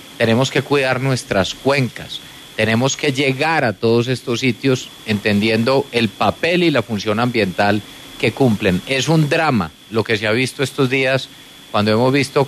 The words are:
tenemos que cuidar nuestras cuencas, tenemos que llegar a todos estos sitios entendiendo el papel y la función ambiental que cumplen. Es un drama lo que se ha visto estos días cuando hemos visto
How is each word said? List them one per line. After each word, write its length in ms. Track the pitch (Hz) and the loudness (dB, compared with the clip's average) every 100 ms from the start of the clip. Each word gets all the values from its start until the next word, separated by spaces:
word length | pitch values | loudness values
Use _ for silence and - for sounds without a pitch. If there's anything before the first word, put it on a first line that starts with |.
| - - | -16 -2
tenemos 320 | 113 113 135 | 0 2 2
que 100 | 143 | -2
cuidar 400 | 131 143 131 127 | 0 0 0 0
nuestras 540 | 135 127 - 98 92 | -2 -2 -2 -2 -2
cuencas, 680 | - 131 139 117 - 95 - - - - | -2 0 0 -2 -6 -14 -14 -16 -20 -12
tenemos 440 | - 110 113 135 - | -4 0 0 0 0
que 160 | 151 | -2
llegar 500 | 131 139 131 156 160 | 0 0 0 0 0
a 80 | 127 | 0
todos 360 | 98 113 117 120 | 0 2 2 0
estos 320 | 123 - 117 | -4 -4 -2
sitios 500 | 127 104 135 123 - - - | 0 0 0 0 -2 -12 -4
entendiendo 800 | 104 110 104 107 113 117 135 - | -2 0 2 2 2 2 0 0
el 180 | 120 113 | -2 -2
papel 540 | - 107 - 165 180 | 0 -2 0 0 2
y 60 | 170 | 2
la 120 | 135 | 0
función 360 | 110 107 104 107 | -2 -4 -2 -2
ambiental 600 | 123 117 98 87 101 104 - - - - | 0 0 0 0 0 0 -4 -16 -20 -4
que 120 | 123 | -2
cumplen. 500 | - 131 101 104 92 - | 2 2 2 0 0 -2
Es 220 | 135 127 | -2 2
un 200 | 160 147 | 2 2
drama 420 | 165 156 120 80 - - | 0 2 0 -2 -8 -6
lo 140 | 110 | -4
que 120 | 104 110 | -2 -2
se 100 | 107 | 0
ha 60 | |
visto 300 | 113 127 - | 0 -2 -4
estos 260 | 135 - 131 | -4 0 0
días 400 | 135 131 131 - - - - - | 0 0 0 -4 -14 -20 -20 -6
cuando 200 | 107 104 | 0 2
hemos 220 | 110 131 | 2 4
visto 340 | 143 131 147 | 2 2 0